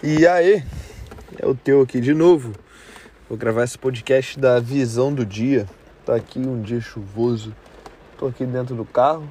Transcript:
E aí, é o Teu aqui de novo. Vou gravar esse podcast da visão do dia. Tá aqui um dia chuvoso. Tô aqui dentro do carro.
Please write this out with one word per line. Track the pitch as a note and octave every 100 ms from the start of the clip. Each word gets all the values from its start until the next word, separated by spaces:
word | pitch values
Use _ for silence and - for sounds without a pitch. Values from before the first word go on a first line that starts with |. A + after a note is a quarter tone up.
E | D3 D#3 E3
aí, | F3+ F3 G3+ C3 - - - - - - -
é | -
o |
Teu | C3 - C#3
aqui | C3 B2+
de | A#2+
novo. | D#3 E3 E3+ A#2+ G2 - - - - - - -
Vou | A2
gravar | A#2 A2+ B2
esse | -
podcast | C3 B2+ - C3 C3 -
da | C3 B2
visão | A#2+ C#3 B2+ A2+ C3+
do | C#3+ A2
dia. | G2 A#2+ C#3 G#2 - - - -
Tá | A#2
aqui | - -
um | C3 B2
dia | G#2 A#2+
chuvoso. | A2+ - G2 G#2+ A#2+ A#2 G#2+ G#2+ - - - - - -
Tô | C#3
aqui | B2 B2+
dentro | B2+ B2+ B2
do | A2
carro. | - C3 D#3+ D3+